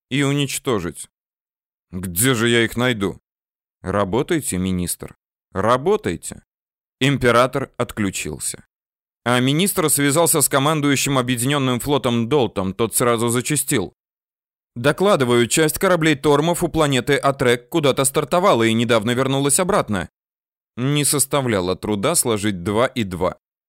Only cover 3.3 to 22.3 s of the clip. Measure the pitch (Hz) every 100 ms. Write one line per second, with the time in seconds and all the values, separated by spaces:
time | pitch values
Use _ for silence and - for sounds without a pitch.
3.3 | _ _ _ _ _ - 101 101 107 -
4.3 | 165 - 92 92 92 87 - - - _
5.3 | _ _ 92 107 127 156 208 104 82 -
6.3 | - _ _ _ _ _ - 131 131 123
7.3 | 117 131 139 131 - 120 - 98 - 76
8.3 | 71 - - - _ _ _ _ _ 117
9.3 | 123 127 151 202 - 156 139 143 143 165
10.3 | 160 - 139 143 160 143 135 139 135 123
11.3 | 123 127 147 131 123 135 143 127 117 117
12.3 | 151 113 - 95 92 113 - 120 113 117
13.3 | 120 117 147 - 135 87 _ _ _ _
14.3 | _ _ _ _ - 139 147 196 185 123
15.3 | 120 117 160 156 - 196 180 156 139 151
16.3 | 143 165 170 170 160 147 131 131 139 139
17.3 | 135 123 123 - 165 143 123 131 156 147
18.3 | 175 190 127 113 113 117 117 107 120 131
19.3 | 135 143 135 180 196 135 98 80 _ _
20.3 | _ _ _ _ - 131 147 143 147 -
21.3 | 147 127 101 90 92 104 104 131 165 127